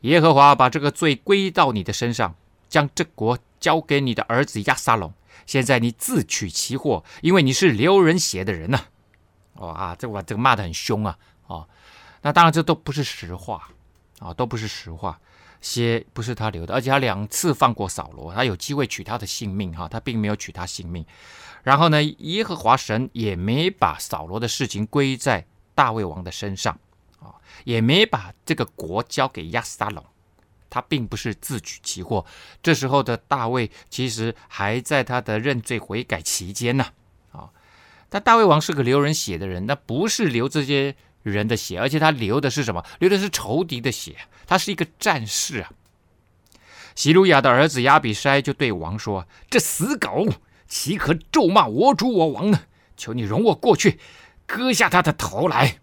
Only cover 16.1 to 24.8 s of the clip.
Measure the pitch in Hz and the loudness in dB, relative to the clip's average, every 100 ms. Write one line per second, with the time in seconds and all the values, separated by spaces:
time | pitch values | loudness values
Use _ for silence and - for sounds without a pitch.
16.1 | - 113 120 110 90 82 113 127 135 131 | -12 -10 -6 -6 -6 -4 -4 0 0 0
17.1 | 98 107 - 180 135 131 110 98 - 76 | -4 -6 -4 -2 2 2 2 -6 -8 -12
18.1 | - 78 95 127 92 - 143 135 - 95 | -12 -12 -4 -4 -4 -6 -4 -4 -6 -8
19.1 | 117 104 - 110 95 95 82 87 113 - | -10 -8 -8 -6 -6 -6 -8 -10 -8 -6
20.1 | 113 104 104 - 92 87 - 87 87 80 | -4 -4 -4 -8 -12 -12 -12 -10 -10 -12
21.1 | - - - - - - 139 170 151 151 | -18 -20 -20 -20 -10 2 4 6 4 0
22.1 | - 151 185 208 180 110 131 - 110 131 | -4 -8 -4 -4 -2 2 2 2 -4 -4
23.1 | 113 110 90 95 127 175 - 90 73 - | -4 -4 -2 -2 0 -2 0 -2 -2 -8
24.1 | 87 80 101 117 - 127 101 | -10 -8 -6 -6 -4 -4 -4